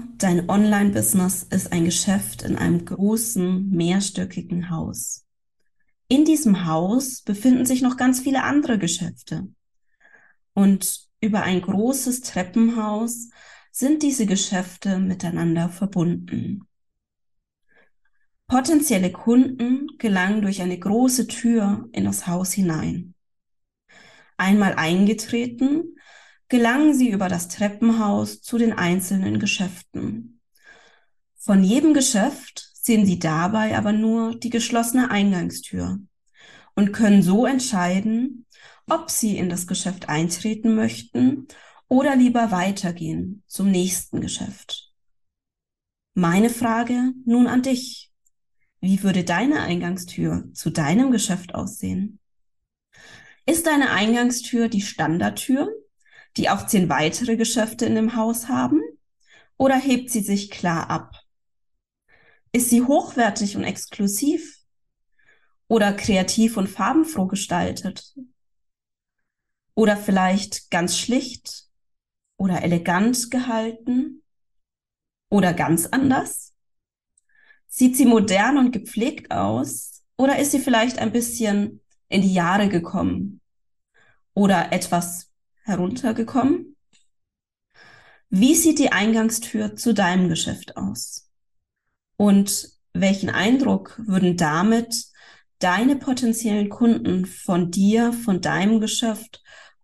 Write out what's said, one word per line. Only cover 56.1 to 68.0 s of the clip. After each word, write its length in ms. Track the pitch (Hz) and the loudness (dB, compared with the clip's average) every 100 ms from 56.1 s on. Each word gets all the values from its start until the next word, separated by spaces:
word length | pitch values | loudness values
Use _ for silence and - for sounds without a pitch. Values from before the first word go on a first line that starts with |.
| - _ - | -20 _ -4
die 120 | - | 0
auch 180 | 196 - | 0 0
zehn 220 | 208 170 | 2 2
weitere 480 | 139 156 - 240 226 | 2 0 -2 -2 0
Geschäfte 480 | 233 240 220 226 | 0 0 -2 -2
in 100 | 233 | -2
dem 220 | 220 220 240 | 0 0 0
Haus 320 | 220 233 - | -2 -2 -4
haben? 320 | 254 254 302 466 - _ _ _ _ _ _ | -2 0 0 -2 -10 _ _ _ _ _ _
Oder 180 | 269 262 | 2 2
hebt 340 | 269 247 - | 2 0 0
sie 120 | 226 | -4
sich 280 | 202 202 - | 0 -2 -4
klar 380 | - 180 165 - | -6 -2 -2 -2
ab? 240 | 160 - - _ _ _ _ _ _ _ _ _ _ _ _ _ | -6 -8 -20 _ _ _ _ _ _ _ _ _ _ _ _ _
Ist 180 | 240 240 | -2 2
sie 120 | 240 | 2
hochwertig 720 | 247 302 359 262 226 202 202 202 | 4 2 0 0 0 0 -4 -4
und 80 | |
exklusiv? 920 | - 190 - - 202 - 285 320 - - _ _ _ _ _ _ _ _ _ _ _ | -6 -8 -14 -4 -2 0 -2 -2 -6 -20 _ _ _ _ _ _ _ _ _ _ _
Oder 240 | 226 202 | 2 2
kreativ 640 | 202 - 190 185 - 226 214 | 0 0 0 0 2 2 2
und 120 | 190 | -4
farbenfroh 580 | - 196 320 320 - 185 | -2 0 2 0 -2 -4
gestaltet? 880 | 196 - 175 185 - 185 - | -4 -4 -2 -2 -4 -8 -10